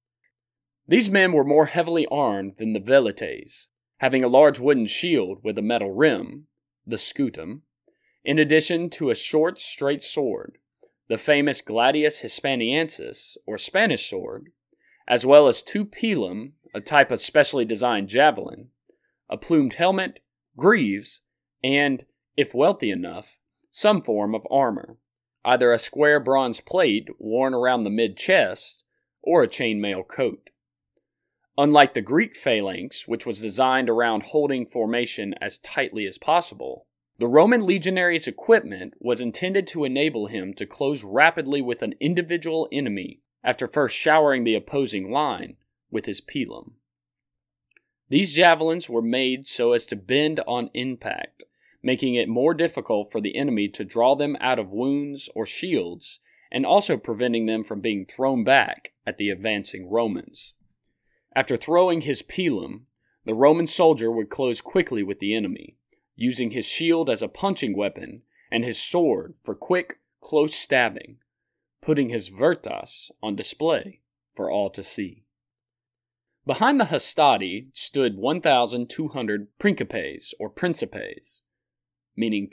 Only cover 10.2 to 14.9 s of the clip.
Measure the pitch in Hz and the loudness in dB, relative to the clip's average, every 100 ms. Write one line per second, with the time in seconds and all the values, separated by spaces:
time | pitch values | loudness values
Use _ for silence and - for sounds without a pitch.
10.2 | 131 - - - _ _ _ _ - 110 | -4 -4 -10 -20 _ _ _ _ -6 -2
11.2 | - 143 143 - - 110 123 151 147 147 | 2 2 2 -2 -2 2 2 4 2 0
12.2 | - - 139 131 117 143 160 - 60 - | -4 -4 -2 -2 0 -2 -2 -6 -10 -12
13.2 | - - - 107 - 190 220 123 - 95 | -14 -14 -10 -6 -2 0 2 0 -4 -6
14.2 | - - - _ _ _ _ | -8 -12 -16 _ _ _ _